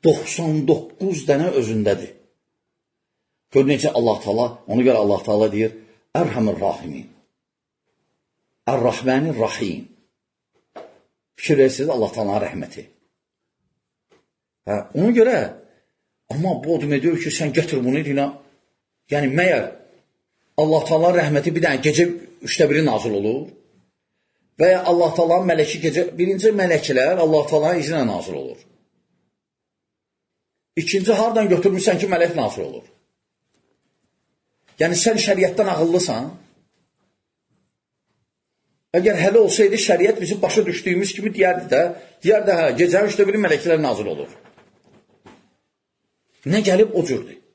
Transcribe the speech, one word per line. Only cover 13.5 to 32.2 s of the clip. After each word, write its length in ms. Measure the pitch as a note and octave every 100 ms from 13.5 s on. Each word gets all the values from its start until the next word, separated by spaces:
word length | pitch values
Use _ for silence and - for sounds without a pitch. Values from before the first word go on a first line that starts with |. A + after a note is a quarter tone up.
| _ _ _ _ _ _ _ _ _ _ _ -
Hə, 160 | G#2 - C#3+
ona 160 | G3+
görə, 240 | A#3+ A3+ G#3+ G#2 - - _ _ _ _ _ _
amma 240 | C#3 F#3 E3
bu 100 | D3+
o 80 | E3
demək 240 | C#3+ C#3+ D#3+
deyil 160 | D#3+
ki, 160 | D#3 -
sən 160 | D#3+
götür 320 | B2+ D#3 C#3 B2
bunu, 160 | C#3
deyil, 240 | C#3+ C#3 C#3 - _ _ _ _ _ _ _
yəni, 160 | C#3+ C#3+
məyər 400 | C#3+ F#3 C#3+ F2 - - _ _ _ _ _ _ -
Allah 280 | D#3 D#3 -
Taalanın 340 | D#3+ E3+ F3
rəhməti 340 | D3+ D3 E3+
bir 120 | D#3+ E3
dənə 160 | C3+
gecə 240 | D3+ D3 F3 - - - A#2
üçdə 220 | - D3+
biri 140 | D3 D#3
nazil 320 | A2 A2+ G2+
olur? 300 | G#2 B2+ E3+ - _ _ _ _ _ _ _ _ _ -
Və 100 | E3+
ya 140 | F#3 E3+
Allah 260 | E3+ E3+ D#3+
Taalanın 320 | E3 F3+ F#3
mələki 320 | D#3+ D3 -
gecə, 240 | D#3 D3 F3 E3
birinci 360 | F3+ G3 G#3+
mələklər 680 | G#3 F#3 D#3+ - B2+ C3+ F3+
Allah 240 | D#3+ D#3 D3+
Taalanın 320 | D#3 D3+ F3
izni 160 | C#3+ D#3+
ilə 80 | A#2+
nazil 300 | F#2 F2+ D#2
olur. 220 | C2 A1+ _ _ _ _ _ _ _ _ _ _ _ _ _ _ _ _ _ _ _ _ _ -
İkinci, 360 | D#3 G3 F#3+
hardan 360 | G3+ A3+ A3 G#3
götürmüsən 500 | F3+ G3+ F#3 - F3+
ki, 80 | F#3+
mələk 280 | F3